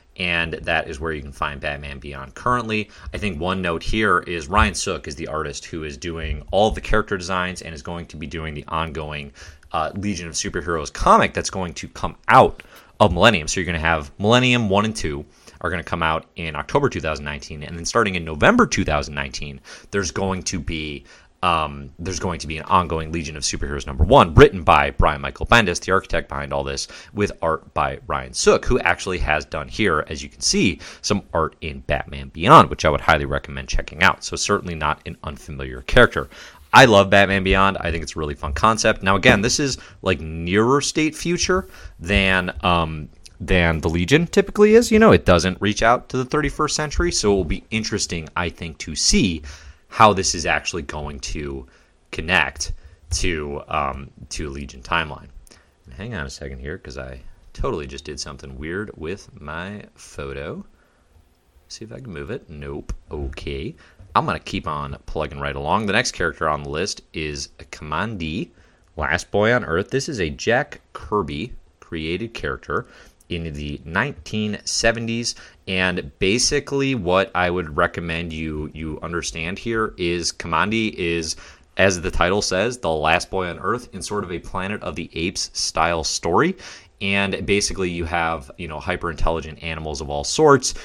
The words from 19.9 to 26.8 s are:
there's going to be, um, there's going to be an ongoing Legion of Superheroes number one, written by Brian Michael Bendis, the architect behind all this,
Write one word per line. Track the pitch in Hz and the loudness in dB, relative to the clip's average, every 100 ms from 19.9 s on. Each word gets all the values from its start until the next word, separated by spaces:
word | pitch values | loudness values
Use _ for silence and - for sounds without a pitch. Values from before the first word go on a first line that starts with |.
there's | 101 85 | -4 -4
going | 104 95 92 | -2 -2 -2
to | 82 92 | -4 -6
be, | 73 80 76 69 - - _ _ | -4 -6 -6 -10 -14 -20 _ _
um, | 90 82 76 71 69 - | 2 2 0 -6 -14 -10
there's | 85 85 | -8 -4
going | 95 80 | -4 -4
to | 73 | -6
be | 78 | -8
an | |
ongoing | 78 92 82 82 78 | 2 2 2 -2 -2
Legion | 85 76 76 | -4 -6 -6
of | |
Superheroes | - 69 71 71 76 | -6 -4 -4 -6 -4
number | 69 78 | 0 6
one, | 135 92 76 | 6 6 8
written | 143 92 | 8 8
by | 82 80 71 | 4 4 4
Brian | - 85 73 | 4 2 2
Michael | 69 - - | -6 -6 4
Bendis, | 120 95 85 | 4 4 0
the | - | 0
architect | 95 - 85 - | 0 0 -4 -4
behind | 69 71 | -8 -4
all | 69 | -4
this, | 69 69 | -4 -6